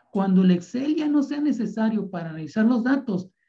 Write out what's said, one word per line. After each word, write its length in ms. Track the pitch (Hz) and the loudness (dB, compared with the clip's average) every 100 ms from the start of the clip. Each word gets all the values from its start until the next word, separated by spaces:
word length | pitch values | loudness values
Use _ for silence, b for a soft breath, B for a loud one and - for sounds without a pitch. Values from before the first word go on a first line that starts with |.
| _ | _
Cuando 320 | 196 190 185 | -2 2 4
el 80 | 185 | 6
Excel 440 | 175 - 247 294 320 | 4 0 -4 -2 0
ya 120 | 302 | 0
no 160 | 294 | 0
sea 180 | 269 294 | 0 -2
necesario 720 | 302 226 208 - 220 214 185 | -2 -2 -4 -2 -2 -2 -4
para 180 | 175 165 | -8 -8
analizar 360 | 156 156 214 226 | -10 -6 0 2
los 180 | 247 | 2
datos, 480 | 233 277 247 180 - _ | 0 0 -2 -4 -6 _